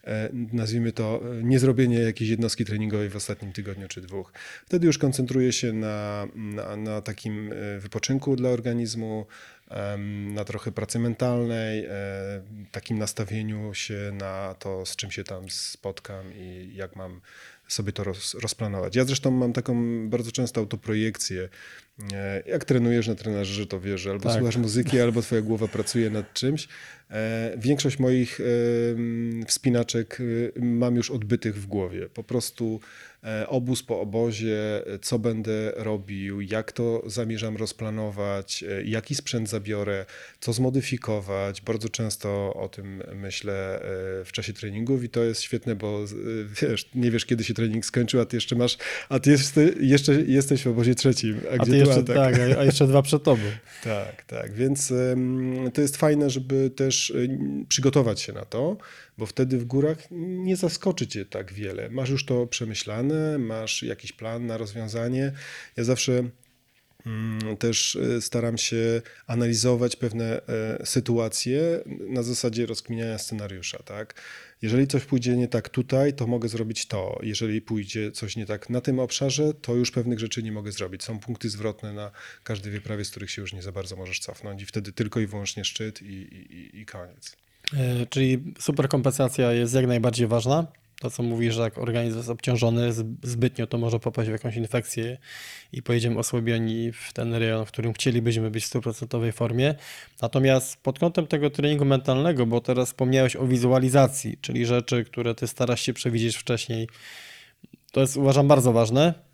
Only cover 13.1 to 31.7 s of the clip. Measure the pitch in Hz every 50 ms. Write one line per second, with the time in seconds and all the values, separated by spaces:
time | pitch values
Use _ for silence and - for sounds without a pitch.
13.1 | - - 107 92 110 110 107 107 107 107 107 107 98 - - - 107 101 101 101
14.1 | 101 98 98 95 95 95 98 95 95 _ - 98 95 95 92 - - - - 98
15.1 | - - 95 - 98 92 95 92 - - - - - _ - 98 95 - _ -
16.1 | 101 95 95 92 95 104 92 92 90 92 92 92 95 95 95 92 - 95 92 92
17.1 | 92 92 _ - - - - - - _ _ _ - - 107 101 101 - 101 98
18.1 | 92 98 - - - - 117 107 - - 117 104 98 95 90 90 95 123 131 131
19.1 | 135 127 - 135 127 127 127 123 117 131 117 - 123 120 117 117 117 117 110 107
20.1 | 117 120 117 117 - - 127 113 - 117 107 101 - 101 - - 107 107 110 113
21.1 | 107 - - - 95 92 92 92 - - - - - - - _ _ - 104 101
22.1 | 98 98 98 98 98 95 - - - 160 - - 139 123 120 117 120 120 107 113
23.1 | 110 - - 113 107 101 101 95 101 101 104 95 101 92 90 101 98 90 90 98
24.1 | 98 101 98 113 113 113 123 117 107 120 117 110 104 123 120 147 135 127 120 117
25.1 | 113 117 113 - 123 113 107 107 113 104 110 104 - 104 104 - - 120 113 110
26.1 | 107 107 101 - _ - - 131 151 156 - - - - - - - - _ _
27.1 | - 110 110 113 113 113 113 117 - 123 107 127 147 135 - 139 135 - 127 127
28.1 | 127 127 123 120 - - - 123 120 120 117 117 120 117 120 117 117 113 117 117
29.1 | 117 117 117 117 113 113 113 - - - - 135 120 120 117 - - 117 113 -
30.1 | - - 123 120 117 117 120 117 - 123 120 120 120 117 123 123 120 120 113 -
31.1 | 143 120 107 104 120 117 - 110 101 101 98 98